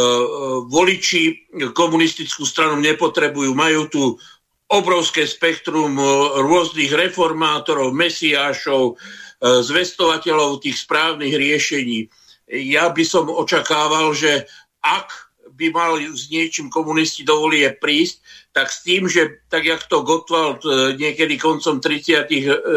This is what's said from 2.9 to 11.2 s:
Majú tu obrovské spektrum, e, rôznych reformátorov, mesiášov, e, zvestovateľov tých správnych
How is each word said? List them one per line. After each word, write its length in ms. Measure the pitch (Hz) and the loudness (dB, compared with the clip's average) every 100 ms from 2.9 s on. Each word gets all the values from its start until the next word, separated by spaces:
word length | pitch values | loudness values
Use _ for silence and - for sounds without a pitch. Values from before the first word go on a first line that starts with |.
| 151 156 170 151 143 135 131 | 2 0 0 -2 0 -2 0
Majú 260 | 160 156 151 | 2 0 0
tu 160 | 147 131 - - - _ _ _ | 0 0 -2 -12 -20 _ _ _
obrovské 560 | 202 180 180 170 165 | 0 4 2 2 0
spektrum, 720 | 151 - 165 160 - 156 151 139 | -2 0 -2 -2 -4 -2 0 0
e, 80 | 139 139 143 139 | 2 2 2 2
rôznych 480 | 139 175 165 156 139 | 2 2 2 -2 0
reformátorov, 1040 | 151 180 180 165 160 160 147 - 143 131 139 | 0 0 0 0 0 0 0 -2 0 0 0
mesiášov, 880 | 170 - 160 143 143 131 139 135 127 | 0 0 -2 0 -2 -4 0 2 0
e, 40 | - - - - - 123 127 | -2 -14 -20 -20 -2 4 4
zvestovateľov 960 | 123 160 180 - 165 160 165 156 147 139 | 4 0 0 0 0 2 0 2 2 0
tých 220 | 143 120 | -4 -6
správnych 480 | - 151 160 151 | -2 0 0 -2